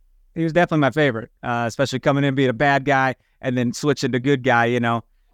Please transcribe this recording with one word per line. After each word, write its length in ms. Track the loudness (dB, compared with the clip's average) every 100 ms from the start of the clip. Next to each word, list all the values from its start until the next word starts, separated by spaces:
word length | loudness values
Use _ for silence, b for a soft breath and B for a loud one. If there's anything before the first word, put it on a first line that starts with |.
| _ _ _ -6
He 80 |
was 100 | -2
definitely 260 | 0 2 2
my 100 | 0
favorite, 380 | 2 0 -2 -8 _
uh, 220 | -6 -4 -4
especially 320 | -2 -2 -2
coming 240 | 0 2
in 60 | 2
and 80 | 2
being 120 | 0
a 40 |
bad 320 | 2 2 2 2
guy 300 | 0 0 -4 _ _
and 160 | -6 -2
then 160 | -2
switching 380 | -2 -2 0 -2
to 80 | -2
good 240 | 0 0
guy, 220 | 2 2 2
you 140 | 0
know? 240 | 0 -2 -6 _ _